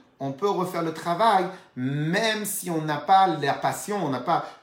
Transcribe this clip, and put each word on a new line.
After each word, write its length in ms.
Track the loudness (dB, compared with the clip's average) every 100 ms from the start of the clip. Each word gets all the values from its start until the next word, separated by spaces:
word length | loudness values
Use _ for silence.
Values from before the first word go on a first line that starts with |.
| _ -8
on 120 | -8
peut 180 | -2 0
refaire 320 | 0 -2 -2
le 100 | -4
travail, 540 | -4 -4 2 4 4 2 -6 -16 -6
même 680 | -4 -2 0 0 0 -2
si 260 | -4 -6 -4
on 120 | -4
n'a 140 | -2 -4
pas 300 | 4 6 6
la 280 | 2 0
passion, 500 | 0 -2 -4 -4 -2
on 40 | -2
n'a 120 | -2
pas 260 | 0 -2 -2 -12